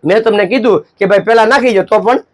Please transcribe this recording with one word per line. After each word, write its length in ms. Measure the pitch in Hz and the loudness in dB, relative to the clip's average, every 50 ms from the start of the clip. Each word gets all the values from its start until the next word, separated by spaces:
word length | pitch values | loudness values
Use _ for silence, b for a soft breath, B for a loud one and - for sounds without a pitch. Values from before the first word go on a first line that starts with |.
| - | 0
મેં 180 | 151 185 226 220 | 0 0 0 0
તમને 220 | 226 214 208 208 | 0 0 0 -2
કીધું 420 | 175 220 262 214 247 196 151 - _ _ _ | -2 -2 -2 0 0 0 -2 -4 _ _ _
કે 80 | 202 | -2
ભાઈ 120 | 185 208 196 | 0 0 0
પહેલા 260 | - 202 226 226 220 | 0 0 0 2 2
નાખી 300 | 220 262 247 240 254 220 | 2 0 0 0 0 0
દો 80 | 190 180 | 0 -2
તો 160 | - 214 214 | 0 -2 -2
પણ 200 | 185 220 247 294 - _ | 0 0 -2 -2 -4 _